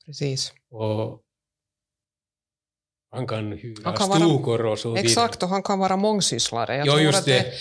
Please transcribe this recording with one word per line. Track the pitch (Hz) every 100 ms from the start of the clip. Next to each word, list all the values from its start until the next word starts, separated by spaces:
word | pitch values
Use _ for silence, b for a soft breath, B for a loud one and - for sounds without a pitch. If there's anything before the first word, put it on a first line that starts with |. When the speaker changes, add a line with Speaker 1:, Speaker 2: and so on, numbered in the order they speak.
| -
Speaker 1:
Precis. | 147 143 131 - - _
Speaker 2:
Och | 110 110 107 113 - _ _ _ _ _ _ _ _ _ _ _ _ _ _ _ _ _ _ _
han | 117 120
kan | 110 107
hyra | 104 120 107
Speaker 1:
Han | 165 -
kan | 196
vara | 196
Speaker 2:
stugor | 165 143 127 113 113
och | 107
så | 120
vidare. | 113 117
Speaker 1:
Exakt, | 117 233 -
och | 180
han | 196
kan | 190 196
vara | 190 190
mångsysslare. | 208 214 - 117 - 117 113 131
Jag | 143
Speaker 2:
Ja, |
Speaker 1:
tror | 147
Speaker 2:
just | 156 -
Speaker 1:
att |
det, | 139 127
Speaker 2:
det. | - B